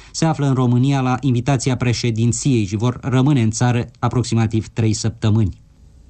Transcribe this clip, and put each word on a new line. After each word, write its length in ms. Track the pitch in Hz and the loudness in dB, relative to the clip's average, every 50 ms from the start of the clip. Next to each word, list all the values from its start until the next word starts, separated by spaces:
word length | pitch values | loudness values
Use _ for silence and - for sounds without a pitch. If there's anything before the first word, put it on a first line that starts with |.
| - - | -18 -14
se 120 | - - 165 | -4 -2 0
află 220 | 165 151 143 143 | 0 0 0 0
în 80 | 139 131 | 0 2
România 460 | 131 127 120 123 123 131 139 139 135 | 2 2 2 2 2 2 2 2 0
la 160 | 127 127 123 - | 0 -2 -2 -2
invitația 560 | - 135 120 120 113 147 139 123 - 139 127 | 0 0 0 0 0 0 0 0 0 -2 -2
președinției 880 | 123 120 123 113 - - 120 110 110 117 120 110 - - 147 127 113 104 | 0 0 -2 0 0 -2 -2 0 0 0 0 0 0 0 0 2 2 0
și 100 | 92 107 | 0 -2
vor 220 | 101 113 123 120 - | -2 -2 -2 -4 -4
rămâne 400 | - 131 120 131 131 156 147 127 | -4 0 0 2 4 4 4 2
în 80 | 113 110 | 2 0
țară 360 | 110 - 123 123 120 120 - - - - | 0 0 0 0 0 0 -4 -6 -8 -6
aproximativ 680 | 127 120 120 123 113 - 113 117 113 107 113 110 107 - | -4 -2 -2 -2 -2 0 0 0 0 0 0 -2 -4 -4
trei 240 | - - 113 107 | -4 -2 0 0
săptămâni. 680 | 107 - - 113 - - - 107 104 113 107 85 - - - - - - - - - - - | 0 -2 -4 -6 -4 -2 0 0 2 2 0 0 -4 -8 -16 -20 -20 -20 -20 -20 -20 -20 -14